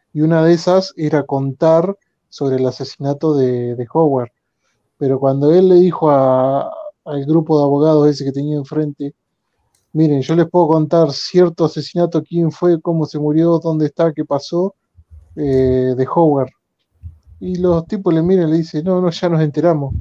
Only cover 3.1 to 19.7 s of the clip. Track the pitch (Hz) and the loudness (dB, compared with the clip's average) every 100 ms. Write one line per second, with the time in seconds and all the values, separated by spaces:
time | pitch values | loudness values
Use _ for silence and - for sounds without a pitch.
3.1 | 143 160 143 127 123 120 120 120 160 156 | -2 -2 0 0 -2 -4 -8 -4 0 2
4.1 | 135 120 _ _ _ _ _ _ - 139 | 0 -4 _ _ _ _ _ _ -6 -2
5.1 | 135 135 139 147 175 185 180 180 - 156 | 0 0 0 2 4 6 6 4 2 2
6.1 | 143 135 131 131 139 - - 151 - - | 4 4 2 0 -2 -4 -10 -16 -16 -10
7.1 | 147 139 160 160 151 143 143 156 156 147 | -8 0 0 2 0 2 2 2 4 2
8.1 | 143 139 139 147 147 139 156 151 143 143 | 0 -4 -6 -4 -6 -6 -6 -6 -6 -12
9.1 | - _ _ _ _ _ _ _ 151 156 | -12 _ _ _ _ _ _ _ 0 0
10.1 | 143 135 165 170 180 160 160 151 170 160 | 0 0 0 0 2 2 2 2 2 2
11.1 | 139 - 180 175 170 156 156 139 175 175 | -2 -2 2 2 2 -2 -4 -8 -2 -2
12.1 | 165 156 170 165 - 180 170 175 165 151 | -2 -4 -2 -2 0 0 0 0 -4 -4
13.1 | 156 151 151 170 165 165 156 151 - 165 | -4 -2 2 2 2 0 -2 -2 0 -2
14.1 | 156 151 143 - 170 190 - _ _ _ | -2 -4 -6 -4 -4 -4 -6 _ _ _
15.1 | - _ - 147 131 131 127 127 123 131 | -20 _ -8 -2 0 2 2 0 -2 -2
16.1 | - 165 139 127 - _ _ _ _ - | 2 2 2 -2 -8 _ _ _ _ -20
17.1 | - _ - 185 180 180 165 165 208 190 | -20 _ -14 -8 -2 0 0 -2 -4 -2
18.1 | 160 170 190 165 160 160 151 175 180 180 | 0 2 2 2 0 -2 -4 -2 0 -2
19.1 | 165 180 165 156 147 165 | -2 -2 0 0 0 0